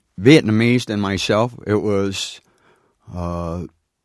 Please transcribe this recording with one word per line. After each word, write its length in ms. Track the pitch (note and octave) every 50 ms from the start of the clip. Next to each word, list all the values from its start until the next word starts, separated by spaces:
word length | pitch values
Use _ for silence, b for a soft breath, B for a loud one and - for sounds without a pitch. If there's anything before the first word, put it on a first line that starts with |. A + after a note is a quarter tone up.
| _ _ _ -
Vietnamese 680 | F#2 B2 D#3+ D3+ - G#2 G#2+ A2 A#2 A#2+ B2 B2 A#2
than 160 | - G#2+ G#2
myself. 540 | G2+ G2 G2 F2+ - - G#2+ G#2 A#2 B2+ A#2 - -
It 160 | - G#2 G#2
was, 580 | E2+ G#2+ G2+ G2 G2 G2+ F#2+ - - - - - b b b b b b b b b b b b _ -
uh, 540 | - F2 F2 F2 E2+ E2+ E2+ E2+ E2 F2+ E2+ - - _ _ _ _ _ _